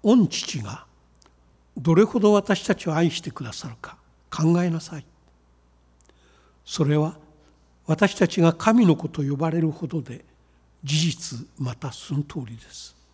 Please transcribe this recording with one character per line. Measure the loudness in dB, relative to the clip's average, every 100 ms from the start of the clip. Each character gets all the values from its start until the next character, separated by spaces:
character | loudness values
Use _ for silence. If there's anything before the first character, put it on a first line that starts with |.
御 | 6 6 4
父 | 0 -8 -8
が | -8 -12 -18 _ _ _ _ _ _ _ _ -4
ど | 4
れ | 4
ほ | 4 4
ど | 4
私 | 4 2 -2
た | 0
ち | -2 0
を |
愛 | 0 0
し | 0
て | -10
く | -10
だ | -12
さ | -10 -14
る | -14
か | -18 -20 _ _ _
考 | 0 2 2
え | 0
な | -4
さ | -8 -16
い。 | -18 _ _ _ _ _ _ _ _ _ _ _ _ _ _ _
そ | -12 -2
れ | 0 2
は | 0 -6 _ _ _ _ _ _
私 | -4 0 0
た | 2 0
ち | 4
が | 2
神 | 4 2 6
の | 6
子 | 4 -2
と | -6
呼 | -4
ば | -2 -2
れ | 0
る | -2
ほ | -2 -8
ど | -8
で、 | -8 -16 _ _ _ _ _ _
事 | -4 0
実 | 0 -4 -10 -12 -14 -8
ま | -8
た | -6 -10
そ | -12 -6
の | -6
通 | -4 -10
り | -12 -16
で | -18
す。 | -20 -20 _ _